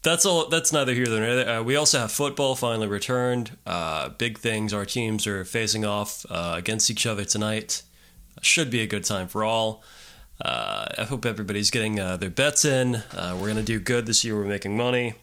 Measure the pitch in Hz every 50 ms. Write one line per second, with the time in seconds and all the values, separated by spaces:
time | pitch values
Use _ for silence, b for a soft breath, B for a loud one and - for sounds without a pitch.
0 | - 160 170 175 - 202 180 165 156 - 160 160 - - 151 151 135 127 123 123
1 | 127 117 113 110 110 117 123 127 123 104 117 113 113 120 135 147 151 - - 135
2 | 117 107 - - 143 139 139 - 143 131 131 - 127 120 117 110 110 104 104 98
3 | - - 127 123 123 123 123 123 117 110 - - _ - 87 87 82 80 78 78
4 | 65 67 - - 117 120 110 - - 117 110 107 107 104 101 104 98 98 - 127
5 | 117 110 110 104 - 104 101 95 92 92 - 113 113 104 113 110 107 104 104 104
6 | 104 - - - - - - 85 87 87 82 85 90 - 110 110 - - 110 -
7 | - 120 110 101 101 - - 104 107 107 107 110 107 - - - - b b b
8 | b b b b b b - - - - - 170 160 123 120 117 110 98 104 101
9 | 90 - 107 95 92 90 - 107 107 110 113 113 110 110 110 - B B B B
10 | B B B B B B B - - - 62 58 50 50 50 50 55 - - -
11 | 110 110 135 117 - 120 107 104 104 95 101 104 104 98 - 120 110 110 107 101
12 | 95 92 92 87 98 92 87 - 135 147 143 - - 151 135 127 127 127 120 113
13 | 110 - - 92 90 90 90 92 95 107 107 110 107 110 113 107 90 - 123 120
14 | 113 110 110 - - 117 107 104 101 101 101 98 - 98 104 113 120 123 123 123
15 | 123 117 110 -